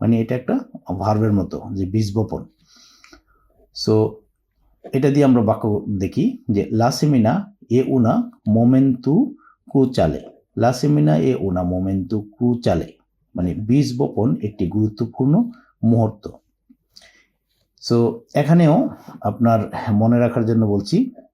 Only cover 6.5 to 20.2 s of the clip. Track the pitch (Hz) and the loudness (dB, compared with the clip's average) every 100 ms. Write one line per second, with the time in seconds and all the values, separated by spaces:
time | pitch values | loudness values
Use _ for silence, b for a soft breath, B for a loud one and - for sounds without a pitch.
6.5 | 101 - 110 120 - 151 135 110 185 - | -2 -2 0 0 0 2 2 2 0 -4
7.5 | _ - 120 131 131 113 220 240 - - | _ -2 0 2 2 2 0 -4 -6 0
8.5 | 110 120 131 135 127 131 170 294 B B | 2 4 4 2 0 0 0 0 B B
9.5 | B - 139 127 - 90 - - - _ | B -4 0 2 2 0 -2 -10 -20 _
10.5 | - 117 123 147 147 151 151 131 127 95 | -2 0 0 0 2 2 2 2 0 -2
11.5 | 90 90 92 95 95 90 107 98 - 120 | -2 -2 -2 -2 -4 -4 -6 -8 -4 -2
12.5 | 120 113 87 - - _ _ _ - 90 | 0 0 -2 -4 -12 _ _ _ -6 -4
13.5 | 80 107 135 123 123 143 - 117 160 104 | -4 0 0 0 -2 -4 -2 -2 -2 -6
14.5 | - 87 104 107 - 117 - 131 175 240 | -4 -4 0 -2 -2 -8 -2 0 2 0
15.5 | B B B 113 117 110 - - - _ | B B B 0 2 0 -4 -16 -18 _
16.5 | _ _ _ _ - b b b _ _ | _ _ _ _ -20 b b b _ _
17.5 | _ _ _ - 117 117 - - 143 143 | _ _ _ 0 2 2 -2 -4 -2 4
18.5 | 170 160 175 311 B B B 101 104 117 | 4 6 4 0 B B B -6 0 2
19.5 | 113 98 - - 104 113 120 | 2 0 -6 -2 2 2 2